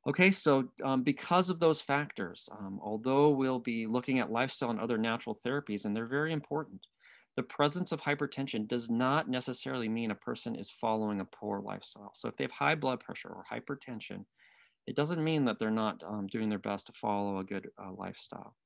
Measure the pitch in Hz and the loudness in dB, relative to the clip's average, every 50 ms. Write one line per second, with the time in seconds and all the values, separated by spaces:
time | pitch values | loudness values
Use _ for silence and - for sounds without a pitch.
0 | _ - 143 - 180 196 190 - - 156 139 135 127 - _ - - 135 135 131 | _ 0 4 6 6 6 6 6 6 6 6 6 4 0 _ -6 -2 0 2 2
1 | 127 147 143 - - - 175 180 185 180 180 165 170 160 156 151 - - 139 143 | 2 2 0 0 0 4 4 4 4 4 2 4 4 4 4 4 0 0 0 0
2 | 147 147 - - 98 85 - - - - - 107 101 95 98 - - 104 110 107 | 0 -2 -4 -6 -6 -6 -6 -12 -14 -14 -12 -10 -10 -8 -8 -6 -4 -4 -4 -2
3 | 113 127 135 139 147 151 143 131 131 131 131 123 113 123 117 113 113 110 113 123 | 0 4 6 8 8 8 8 6 4 2 2 0 0 -2 -2 -2 0 0 0 0
4 | 120 - 131 131 110 - 110 117 127 131 - - 135 117 117 101 110 117 120 110 | 2 2 2 2 2 2 2 0 0 0 0 -2 0 0 0 0 0 0 2 2
5 | 113 117 113 117 - 117 107 - - 120 135 143 143 - 107 101 - 107 104 110 | 2 2 0 -2 -2 -6 -8 -4 -2 -2 -2 -2 -2 -2 -4 -2 -2 -2 -2 -2
6 | 117 113 131 143 151 160 160 151 143 - 143 156 151 - - - - _ _ _ | -2 -2 0 0 0 0 -2 -2 -2 -2 -4 -4 -4 -6 -12 -18 -18 _ _ _
7 | _ - - - _ _ _ - 123 - - - 147 147 147 180 180 - 165 - | _ -20 -20 -20 _ _ _ -6 -6 -4 0 2 2 2 2 -2 -2 -2 -4 -2
8 | - 143 147 139 147 143 - - 139 135 - 110 107 107 123 120 117 117 117 117 | 0 -2 0 0 -2 -4 -2 -4 -4 -2 -2 -4 -2 0 -2 -2 0 0 2 2
9 | 127 131 139 156 - - 127 127 123 - 123 - - 131 131 127 117 110 110 117 | 4 4 4 2 2 0 -2 -2 -2 -4 -6 -6 -4 -4 -4 -2 -2 0 0 0
10 | 117 110 101 - - 120 120 - - 117 110 - 101 - - - - 113 110 110 | 0 -2 -4 -4 -4 -6 -6 -4 -6 -6 -6 -6 -8 -10 -8 -4 0 0 2 2
11 | 107 104 104 98 95 - - - - 104 101 101 101 101 101 98 - - - 104 | 2 0 0 -2 -4 -6 -10 -8 -4 -4 -4 -4 -4 -6 -8 -8 -10 -14 -14 -14
12 | 101 101 _ - - 117 - - 135 123 - - 143 143 156 156 139 135 127 120 | -16 -16 _ -8 -8 -8 -4 -4 -6 -6 -2 0 2 2 2 2 0 -2 -2 -2
13 | - - - - - - - 95 - - 113 120 - - 143 143 - 131 120 110 | -6 -12 -12 -12 -12 -12 -14 -14 -10 -8 -8 -8 -6 -6 -8 -8 -8 -12 -12 -10
14 | - - 101 98 101 _ _ _ - - _ _ - _ _ _ _ - 127 143 | -10 -10 -10 -10 -10 _ _ _ -20 -20 _ _ -20 _ _ _ _ -4 0 0
15 | 147 156 175 165 156 160 160 151 139 120 107 - 113 110 110 110 110 107 95 - | 2 2 2 2 2 2 4 4 4 2 2 2 0 2 2 2 2 0 0 -4
16 | 80 87 107 107 98 95 - 113 110 107 107 95 - 104 101 98 - - - - | -8 -6 -6 -4 -4 -4 -2 -2 0 0 0 0 0 -2 -4 -4 -6 -12 -12 -4
17 | - 107 104 101 101 101 98 95 95 95 101 95 95 104 _ - 101 95 92 98 | 0 0 2 2 0 0 -2 -2 -4 -4 -6 -6 -6 -8 _ -12 -12 -12 -8 -8
18 | 95 95 95 - - - - - - 110 117 _ _ | -8 -8 -8 -12 -14 -14 -14 -14 -14 -16 _ _ _